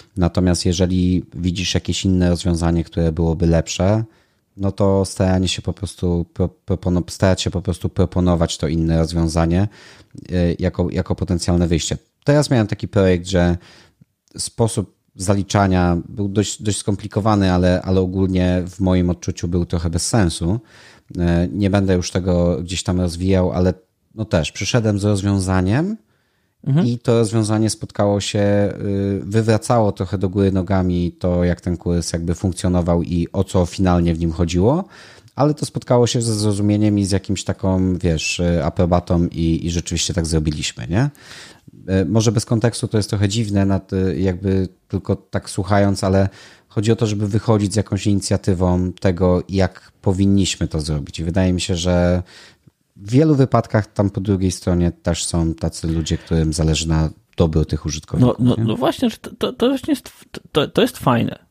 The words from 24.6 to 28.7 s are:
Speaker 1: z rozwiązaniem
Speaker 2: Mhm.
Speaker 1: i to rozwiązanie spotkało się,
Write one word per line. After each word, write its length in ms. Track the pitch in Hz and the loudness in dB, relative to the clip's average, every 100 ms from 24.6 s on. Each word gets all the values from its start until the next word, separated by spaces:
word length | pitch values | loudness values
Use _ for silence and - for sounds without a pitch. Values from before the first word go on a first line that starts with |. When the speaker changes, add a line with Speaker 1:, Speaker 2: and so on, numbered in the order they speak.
| 98 123 110 101 | -2 0 0 0
Speaker 1:
z 40 | |
rozwiązaniem 920 | 104 104 101 98 92 92 92 117 185 220 _ _ _ _ _ _ - | 0 0 0 0 0 0 2 0 -2 -6 _ _ _ _ _ _ -2
Speaker 2:
Mhm. 200 | 139 123 | 0 0
Speaker 1:
i 100 | 120 | -2
to 160 | - 117 | 0 2
rozwiązanie 500 | 110 113 107 110 110 | 2 0 0 0 0
spotkało 500 | - 104 - 101 101 | -2 -8 -2 0 0
się, 540 | - 107 101 101 101 | -2 0 2 2 0